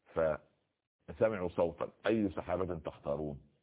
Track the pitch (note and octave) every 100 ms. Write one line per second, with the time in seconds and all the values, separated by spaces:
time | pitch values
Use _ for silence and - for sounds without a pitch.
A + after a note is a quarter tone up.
0 | - E2 D#2+ D2+ _ _ _ _ _ _
1 | - - A2 G#2 F2+ - F2 - A1+ -
2 | G2+ A2 G2+ - - F2+ F2+ E2 D2+ -
3 | D2 D2 D2+ C#2 - _